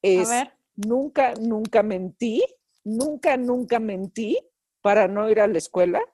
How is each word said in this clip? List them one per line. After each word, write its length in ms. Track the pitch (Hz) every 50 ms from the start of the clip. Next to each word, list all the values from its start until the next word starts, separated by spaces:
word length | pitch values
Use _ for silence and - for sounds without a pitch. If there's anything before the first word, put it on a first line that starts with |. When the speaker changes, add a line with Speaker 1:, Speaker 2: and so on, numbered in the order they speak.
Speaker 1:
es 280 | - 196 185 180 185 226
Speaker 2:
A 40 | 240 240 269
ver. 100 | 254 _ _ _ _ _
Speaker 1:
nunca, 580 | - 202 220 233 262 277 302 _ 311 269 247 - -
nunca 420 | 226 233 220 214 220 208 - 226
mentí, 600 | 202 214 202 185 185 185 - _ 247 233 214 294 494 523 - _ _ _ _ _ _
nunca, 520 | 208 220 226 262 302 302 262 - 330 277
nunca 420 | 262 247 240 247 247 247 - 233 233
mentí 580 | 226 214 196 185 190 180 _ 220 226 208 294 508 _ _ _ _ _ _ _ _
para 260 | _ 202 202 214 202
no 220 | 185 196 208 214 220
ir 100 | 214 214
a 60 | 208
la 100 | 196 -
escuela 440 | 160 - - - 180 180 175 175 - 466 -